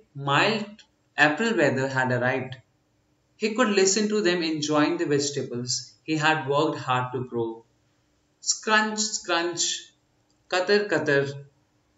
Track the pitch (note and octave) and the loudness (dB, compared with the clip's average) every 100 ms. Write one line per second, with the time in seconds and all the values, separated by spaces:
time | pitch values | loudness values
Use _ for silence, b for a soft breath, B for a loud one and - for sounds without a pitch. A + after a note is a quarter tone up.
0 | _ C#3+ C#3 C#3+ G3 A3 - - _ _ | _ -8 0 2 2 0 -6 -14 _ _
1 | _ - D3 D3 A3+ F3 C#3 B2+ C3+ C3 | _ 2 2 2 0 2 2 2 -2 0
2 | B2 B2 B2 C3+ - - _ _ _ _ | 0 0 0 -2 -6 -14 _ _ _ _
3 | _ _ _ - G#3+ G#3+ A3+ G3+ F#3+ A3 | _ _ _ -6 -4 0 2 4 4 2
4 | G#3 G#3 F3 F3 E3 D#3 C#3+ D3+ D3+ E3+ | 0 2 2 0 -2 -2 0 2 2 0
5 | D#3 C#3+ - C3+ - A#2+ B2 - - _ | 0 0 0 -4 -6 -6 -4 -6 -6 _
6 | - D#3 D#3 D3 C3 C#3+ D#3 - - B2+ | -4 0 2 0 0 0 0 -2 -2 -2
7 | B2 B2+ A#2+ A#2+ A2+ A2+ _ _ _ _ | -2 -6 -4 -4 -4 -6 _ _ _ _
8 | _ _ _ _ - - A3 G#3+ A3 G#3 | _ _ _ _ -4 -4 2 2 2 -2
9 | - - - E3+ F3 E3 - - - _ | -4 -6 -2 -2 -2 -2 -4 -4 -10 _
10 | _ _ _ _ - F3+ F#3 G#3 G#3 D#3 | _ _ _ _ -4 -2 2 2 2 0
11 | C#3+ C#3 C#3 - - _ _ _ _ | 2 2 2 -6 -16 _ _ _ _